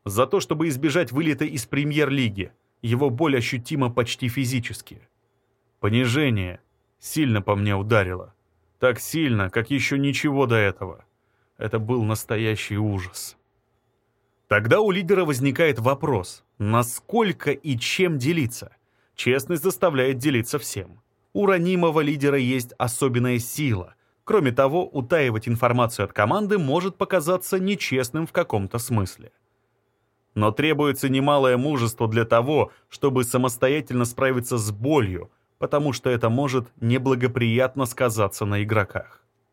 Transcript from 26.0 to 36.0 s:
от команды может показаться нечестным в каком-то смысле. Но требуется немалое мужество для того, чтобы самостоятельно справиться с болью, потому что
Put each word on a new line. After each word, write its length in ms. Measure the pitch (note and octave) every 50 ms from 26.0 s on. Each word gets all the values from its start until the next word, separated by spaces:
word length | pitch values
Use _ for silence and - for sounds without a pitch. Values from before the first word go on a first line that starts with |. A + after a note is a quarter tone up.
| G2+
от 80 | G2 -
команды 440 | - G#2 A2 E3+ G#3 G#3+ F#3+ G#3
может 400 | G3 D3+ C3 - F3 F#3 F#3+ -
показаться 600 | - G3 - F#3+ F3+ C#3+ E3 F#3 F3+ - - G3 F#3+
нечестным 680 | F#3 G3 G#3 - - - C3 B2+ B2 - - D#3 E3
в 60 | -
каком-то 480 | - F3+ E3+ - - G#2 G2 F#2+ - A#2+
смысле. 520 | - - A#2 G#2+ F#2+ F#2 - - - - _ _ _ _ _ _ _ _ _ _ _ _ _ _ _ _ _ _ _ _ -
Но 180 | G#2+ G#2+ G#2+
требуется 580 | A2 - C#3 D#3 D#3 C#3+ D3 C#3+ C3 - - C3+
немалое 480 | C3 C3+ C#3 D3 D3 C#3+ C3+ B2+ B2
мужество 500 | B2 C3 D3+ D3+ B2+ A#2 A2+ - - A#2
для 180 | A2 A2 A#2 A2+
того, 460 | A2+ A#2 A#2 B2 C#3 D#3 C#3 - - - _ _ _
чтобы 360 | - - - C#3 B2+ B2+ B2
самостоятельно 800 | - - B2 B2+ B2+ A#2+ - C3 C3 C#3+ D#3 B2 - B2 B2 A#2+
справиться 520 | A#2+ - - C3+ C3 C3 B2 A#2+ - B2+
с 140 | A#2+ G#2 G#2+
болью, 600 | G#2 G2+ A2+ C#3+ D#3 D3 A2 G2 F#2 E2+ F2+ - _ _ _ _ _ -
потому 340 | - C#3+ - D3 D3+ C#3+ A#2+
что 160 | -